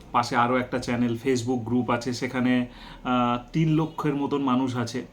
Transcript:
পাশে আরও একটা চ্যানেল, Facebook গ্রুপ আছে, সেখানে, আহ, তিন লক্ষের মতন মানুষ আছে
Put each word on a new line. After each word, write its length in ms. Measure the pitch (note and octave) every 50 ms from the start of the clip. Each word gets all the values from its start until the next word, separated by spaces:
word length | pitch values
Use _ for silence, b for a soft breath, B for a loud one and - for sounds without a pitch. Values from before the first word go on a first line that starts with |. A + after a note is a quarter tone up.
| B -
পাশে 240 | - B2 A#2 - C#3
আরও 220 | A#2+ A#2+ A#2+ B2+
একটা 220 | B2+ B2 - - A#2+
চ্যানেল, 380 | - C3 A#2+ A#2 A#2+ A#2+ A#2 A2+ B2
Facebook 340 | C3+ C3 A#2+ A2+ B2+ C3
গ্রুপ 320 | B2 A2 A2+ A#2+ B2+ A#2 A#2+
আছে, 240 | B2 A#2+ - C3 A#2+
সেখানে, 540 | - C#3 B2+ - B2+ A#2+ B2 B2+ B2 B2 B2 B B B B B B B
আহ, 460 | C3 B2 B2+ A#2+ A#2+ A#2+ A#2+ - - -
তিন 220 | D#3+ E3 D#3+ D#3
লক্ষের 400 | D#3 D#3+ D#3 - - - D3+ C#3
মতন 260 | C#3+ C#3+ - C#3+ C#3+
মানুষ 340 | C#3 C3 B2 B2+ C3 A#2+ A2+
আছে 300 | B2 A#2 A#2 - B2 - -